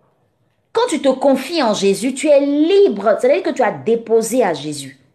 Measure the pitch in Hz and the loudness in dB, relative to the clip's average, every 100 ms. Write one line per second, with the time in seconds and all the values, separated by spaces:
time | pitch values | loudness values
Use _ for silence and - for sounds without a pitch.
0 | _ _ _ _ _ _ _ 440 494 302 | _ _ _ _ _ _ _ -4 -2 0
1 | 269 262 277 262 - 339 233 202 196 196 | 0 0 0 0 -2 -2 -2 0 0 0
2 | 254 269 302 277 285 285 320 392 403 196 | -4 -2 2 4 4 0 2 4 4 2
3 | 214 196 247 349 349 262 214 147 160 233 | 0 0 2 0 -2 -2 -2 -2 -2 -2
4 | 233 226 220 254 202 147 151 135 135 - | 0 0 0 0 0 -2 -8 -12 -14 -20
5 | _ | _